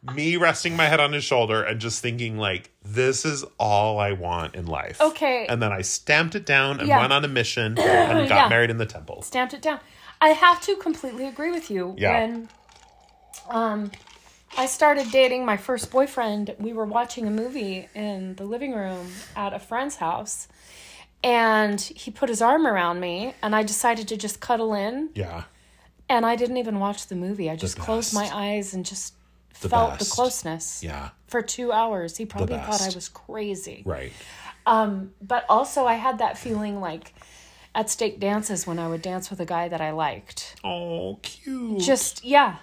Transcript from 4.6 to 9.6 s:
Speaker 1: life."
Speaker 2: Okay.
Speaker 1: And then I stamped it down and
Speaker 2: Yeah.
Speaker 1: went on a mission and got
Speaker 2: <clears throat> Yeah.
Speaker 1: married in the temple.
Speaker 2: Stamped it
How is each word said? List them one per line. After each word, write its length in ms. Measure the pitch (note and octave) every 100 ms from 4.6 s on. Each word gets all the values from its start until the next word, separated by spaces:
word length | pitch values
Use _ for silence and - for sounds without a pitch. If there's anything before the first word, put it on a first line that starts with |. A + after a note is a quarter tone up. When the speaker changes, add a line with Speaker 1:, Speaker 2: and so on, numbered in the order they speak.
| E2+
Speaker 1:
life." 340 | D2+ - -
Speaker 2:
Okay. 460 | D4+ D#4 D4 B3+ A3+
Speaker 1:
And 140 | A#2+
then 80 | A2
I 120 | G2
stamped 520 | F#2+ - - D3+ E3
it 100 | D#3+
down 360 | D#3 C#3 C3+ C#3
and 80 | -
Speaker 2:
Yeah. 100 | C#4
Speaker 1:
went 140 | B2+
on 120 | C#3
a 40 | C#3+
mission 500 | C3 A2+ - A2 A2+
and 500 | - F4+ E4+ - -
got 0 |
Speaker 2:
<clears throat> 160 | -
Yeah. 40 | B3
Speaker 1:
married 220 | A#2 A#2
in 80 | A2+
the 80 | A2
temple. 360 | - D#2+ -
Speaker 2:
Stamped 320 | - - B3
it 80 | C#4+